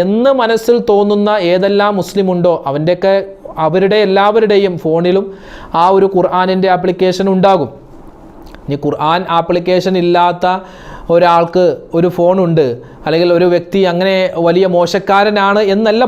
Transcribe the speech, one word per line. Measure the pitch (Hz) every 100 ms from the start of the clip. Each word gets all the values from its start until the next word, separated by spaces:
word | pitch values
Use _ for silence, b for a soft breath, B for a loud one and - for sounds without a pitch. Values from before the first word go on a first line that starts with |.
എന്ന് | 180 214 262 269
മനസ്സിൽ | 226 226 220 240 -
തോന്നുന്ന | 202 208 208 208 214 175
ഏതെല്ലാം | 180 196 202 202 202
മുസ്ലിമുണ്ടോ | 170 202 190 180 180 165 139
അവൻ്റെയൊക്കെ, | 143 160 175 196 196 190 - - - 156
അവരുടെ | 185 196 214 208
എല്ലാവരുടെയും | 190 202 220 214 202 196 170
ഫോണിലും | 160 165 180 190 220 B B B B 165
ആ | 180 196
ഒരു | 196 185
ഖുർആനിൻ്റെ | - 180 185 185 185 180
ആപ്ലിക്കേഷൻ | 185 180 185 185 190
ഉണ്ടാകും. | 190 196 185 131 - - - - - - - - - -
ഇനി | 139 147
ഖുർആൻ | 143 151 175 185 170
ആപ്ലിക്കേഷൻ | 165 175 175 180 185 185
ഇല്ലാത്ത | 175 175 175 175 180 190 B B B B B
ഒരാൾക്ക് | 170 175 170 170 180 175 131 - 165
ഒരു | 175 175
ഫോണുണ്ട്, | 175 190 175 165 135 120 B B
അല്ലെങ്കിൽ | 151 160 175 170
ഒരു | 175
വ്യക്തി | 175 175 196 185
അങ്ങനെ | 170 190 190 185 165 170
വലിയ | 175 190
മോശക്കാരനാണ് | 175 170 196 196 196 208 208 196 202 202
എന്നല്ല | 196 220 220